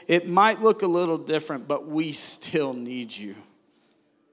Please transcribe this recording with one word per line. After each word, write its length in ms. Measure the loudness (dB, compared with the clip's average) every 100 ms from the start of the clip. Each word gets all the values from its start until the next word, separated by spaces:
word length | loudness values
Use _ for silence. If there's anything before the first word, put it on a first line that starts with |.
| 2
it 200 | 2 4
might 340 | 6 6 6
look 220 | 4 4
a 40 | 2
little 300 | 2 0 -2
different, 500 | -2 -4 -2 -8 -4
but 180 | -4
we 280 | -2 -4 -2
still 600 | -4 -8 -8 -4 -2 -2
need 420 | -4 -8 -10 -10
you. 200 | -12 -14 -14 -20 _ _ _ _ _ _ _ _